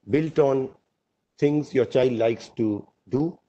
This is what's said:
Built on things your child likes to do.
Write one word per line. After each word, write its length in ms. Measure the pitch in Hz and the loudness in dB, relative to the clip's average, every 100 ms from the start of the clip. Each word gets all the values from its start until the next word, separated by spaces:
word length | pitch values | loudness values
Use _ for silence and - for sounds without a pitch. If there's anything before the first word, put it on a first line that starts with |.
| - | -2
Built 280 | 139 160 156 | -2 0 0
on 320 | 143 135 131 - _ _ _ _ _ _ | 2 2 -4 -12 _ _ _ _ _ _
things 340 | 147 151 139 | 0 0 0
your 120 | 131 117 | 0 2
child 260 | 131 131 | 2 2
likes 380 | 117 113 113 - - | 2 0 0 -8 -4
to 280 | 110 104 - _ - | -2 -2 -8 _ -6
do. 300 | 127 160 - | -2 -2 -6